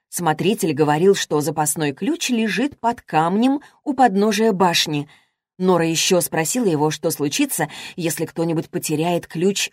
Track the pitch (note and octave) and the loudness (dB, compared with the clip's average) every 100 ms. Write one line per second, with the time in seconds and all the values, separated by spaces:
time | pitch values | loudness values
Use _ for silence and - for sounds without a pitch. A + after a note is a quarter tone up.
0 | _ - E3+ D#3 E3+ A3+ F3+ C#3 D3+ D3 | _ -4 -2 0 0 0 -2 2 2 4
1 | F#3 G3 - D3+ D3+ D#3 D3+ - D3+ C#3 | 4 4 0 -2 -2 -2 -2 0 -4 -2
2 | G3+ E4+ - A#3+ A3 F3+ C#4+ - A3+ A#3+ | -4 -4 -2 -2 0 0 -2 -2 -4 -4
3 | - D#3+ E3 G3 B3 C#4+ - _ - C#4 | -2 0 2 2 2 0 -6 _ -8 2
4 | B3+ G3 G#3+ G3+ A3+ F#3+ F#3 E3+ - D3 | 4 4 2 2 2 4 2 2 0 -4
5 | D3 - _ _ _ _ F#3 F3 E3 D#3+ | -6 -14 _ _ _ _ 2 4 2 0
6 | - F3+ E3 D#3+ D#3+ B3+ G#3+ D3+ D3+ D#3 | 2 2 2 -2 -2 0 0 2 0 0
7 | E3+ D#3 D3 - C#4+ - D3+ - - - | -4 -2 -4 -2 -2 -2 -6 -6 -16 -6
8 | E3 D#3+ D#3+ - E3 D#3+ - F3 - D3+ | -6 -4 -6 -4 -2 -2 -4 -8 -4 -2
9 | E3 E3+ - E3 F#3 G3 - | 0 -2 -4 -2 0 0 -4